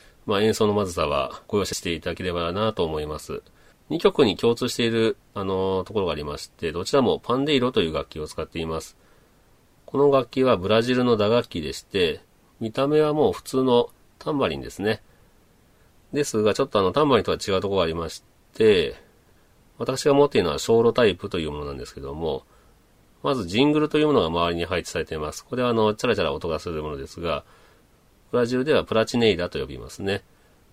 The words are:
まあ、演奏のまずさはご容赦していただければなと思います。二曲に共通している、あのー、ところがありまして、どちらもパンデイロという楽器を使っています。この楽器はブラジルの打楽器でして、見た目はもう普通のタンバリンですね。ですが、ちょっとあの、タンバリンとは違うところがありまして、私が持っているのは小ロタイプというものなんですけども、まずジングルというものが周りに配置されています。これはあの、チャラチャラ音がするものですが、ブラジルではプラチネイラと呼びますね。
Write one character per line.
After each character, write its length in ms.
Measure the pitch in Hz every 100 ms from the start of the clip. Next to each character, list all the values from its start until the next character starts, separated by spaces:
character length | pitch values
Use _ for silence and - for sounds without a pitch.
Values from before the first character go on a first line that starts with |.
| - _ -
ま 120 | 101
あ、 40 |
演 120 | 110
奏 140 | 104 107
の 60 |
ま 100 | 104
ず 80 | 95
さ 160 | 85 76
は 340 | 71 67 - -
ご 120 | 104
容 60 | 92
赦 100 | -
し 40 |
て 140 | 90
い 80 | 82
た 80 | 87
だ 60 | 85
け 60 |
れ 100 | 92
ば 180 | 85 85
な 220 | 95 110
と 100 | 104
思 160 | 85 78
い 60 | 76
ま 140 | 76
す。 220 | - 76 - _ _ _ -
二 120 | 160
曲 260 | 202 - 120
に 100 | 85
共 180 | 117
通 140 | 117 123
し 80 | -
て 100 | 117
い 60 |
る、 240 | 113 113 104 _
あ 120 | 104 95
の 360 | 95 95 95
ー、 20 | 92
と 80 |
こ 80 | 107
ろ 60 | 92
が 40 |
あ 40 | 76
り 100 | 73
ま 120 | 71
し 140 | -
て、 220 | - 82
ど 100 | 80
ち 100 | 95
ら 80 | 139
も 180 | 117 80
パ 180 | - 127
ン 80 | 143
デ 100 | 139
イ 60 |
ロ 100 | 123
と 100 | 117
い 60 | 82
う 60 |
楽 160 | 76 69
器 100 | 78
を 80 | 76
使 140 | -
っ 40 | 78
て 140 | 85
い 60 | 80
ま 160 | 80
す。 160 | - - _ _ _ _ _ _ _ _ -
こ 120 | 131
の 140 | 143
楽 180 | 135 123
器 140 | 131
は 140 | 131 101
ブ 100 | 95
ラ 140 | 110
ジ 120 | 120
ル 120 | 127 123
の 100 | 113
打 140 | 104
楽 180 | 120 -
器 140 | 87
で 100 | 73
し 120 | -
て、 360 | - 101 82 73 - _ _ -
見 140 | 113
た 160 | 123 143
目 100 | 151
は 140 | 151
も 160 | 151 117
う 20 |
普 120 | 87
通 200 | - 131
の 260 | 131 120 120 _ _ -
タ 120 | -
ン 80 | 147
バ 100 | 110
リ 80 | 71
ン 40 |
で 80 | 62
す 120 | -
ね。 200 | 101 107 _ _ _ _ _ _ _ _ _ _ _
で 140 | 143 143
す 180 | 110
が、 100 | 107
ち 100 | 98
ょ 20 | 104
っ 20 |
と 120 | 107
あ 20 |
の、 100 | 92
タ 120 | 110
ン 60 | 151
バ 60 | 117
リ 60 |
ン 20 |
と 80 | 95
は 60 | 80
違 140 | -
う 100 | 95
と 80 | 98
こ 60 | 98
ろ 20 |
が 60 | 82
あ 20 |
り 60 |
ま 160 | 82 82
し 160 | - _ _ _ -
て、 400 | 110 95 73 - - _ _ _ _ _ _ -
私 320 | 117 131 151
が 40 |
持 120 | 139 143
っ 40 |
て 80 | 117
い 40 |
る 60 | 87
の 40 |
は 80 | 71
小 240 | - 117
ロ 80 | 117
タ 140 | 110 113
イ 100 | -
プ 140 | 98
と 100 | 90
い 60 | 78
う 60 |
も 80 | 73
の 60 | 71
な 40 |
ん 60 | 69
で 80 | -
す 100 | -
け 60 |
ど 120 | 67
も、 300 | 76 82 67 - _ _ _ _ _ _ _
ま 140 | 143 135
ず 120 | 87
ジ 160 | 104
ン 80 | 147
グ 80 | 151
ル 80 | 151
と 120 | 151
い 40 |
う 40 | 151
も 60 |
の 60 | 135
が 60 | 82
周 240 | 85 85
り 60 | 85
に 80 | 85
配 160 | 90
置 80 | 78
さ 100 | 85
れ 60 | 80
て 100 | 80
い 20 |
ま 140 | 76
す。 140 | - -
こ 100 | 120
れ 80 |
は 60 | 123
あ 40 |
の、 200 | 113 107
チ 120 | 107 123
ャ 40 |
ラ 60 | 101
チ 40 |
ャ 60 | 80
ラ 80 |
音 160 | 73 85
が 100 | 78
す 80 | 87
る 160 | 78
も 60 | 76
の 80 | 71
で 100 | 67
す 140 | -
が、 240 | 85 73 - _ _ _ _ _ _ _ _
ブ 40 | 123
ラ 80 | 120
ジ 120 | 127
ル 80 | 135
で 80 |
は 100 | 123
プ 120 | 80 110
ラ 100 | 107
チ 120 | 123
ネ 140 | 113
イ 60 | 85
ラ 100 | 87
と 120 | -
呼 60 | 131
び 120 | -
ま 120 | -
す 140 | -
ね。 220 | 98 98 - _ _ _ _